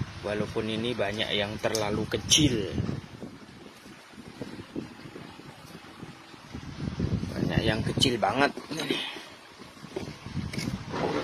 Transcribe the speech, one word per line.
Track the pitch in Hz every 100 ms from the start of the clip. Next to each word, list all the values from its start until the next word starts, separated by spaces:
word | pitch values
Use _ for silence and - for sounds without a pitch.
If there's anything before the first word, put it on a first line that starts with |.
| - -
Walaupun | 101 107 104 117 110
ini | 110 120
banyak | 110 101 104 -
yang | 101 101 107
terlalu | 113 110 104 107
kecil. | 107 110 - 160 147 117 95 - - - - - - - - - - - - - - - - - - - - - - - - - - - - - - - - - - - - - - - - - - - - - -
Banyak | - - 82
yang | 110 110
kecil | 110 - 135 120
banget. | 95 120 139 - - 156 139 - - - - - - - - - - - - - - - - - - - - - - -